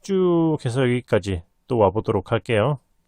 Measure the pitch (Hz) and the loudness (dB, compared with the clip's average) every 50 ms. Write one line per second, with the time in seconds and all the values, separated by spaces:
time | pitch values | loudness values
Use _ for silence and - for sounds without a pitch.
0 | - - 196 190 185 175 175 170 165 160 156 - - 123 113 135 131 123 123 127 | -6 -2 0 0 2 2 2 2 2 0 0 -2 -4 -4 -2 0 0 0 0 -2
1 | - - 117 104 90 98 95 80 - _ _ _ _ - 127 113 104 95 92 110 | -2 0 -2 -2 0 -2 -6 -6 -8 _ _ _ _ -4 0 2 2 2 2 0
2 | 107 - 107 98 - - 117 110 - - 117 101 107 143 147 - _ _ _ _ | -2 -2 -2 -2 -2 -2 -4 -4 -2 0 0 0 2 0 -2 -4 _ _ _ _
3 | _ | _